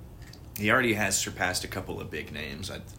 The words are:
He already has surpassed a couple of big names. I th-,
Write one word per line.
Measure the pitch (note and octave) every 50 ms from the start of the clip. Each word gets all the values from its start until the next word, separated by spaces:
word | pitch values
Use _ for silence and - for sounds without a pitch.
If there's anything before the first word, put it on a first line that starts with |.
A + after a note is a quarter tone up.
| - - - - - - - - - - - -
He | G#2 G#2+
already | A#2 C3 B2 A#2 G#2
has | G#2+ G#2 G2 G2+
surpassed | - - G2+ - - F#2 F2+ F2+ - -
a |
couple | - - - - - E2+ -
of | - -
big | D#2+ D2+ C#2+ -
names. | D2 D2 D2+ C#2 C#2 - - -
I | -
th-, | - - - -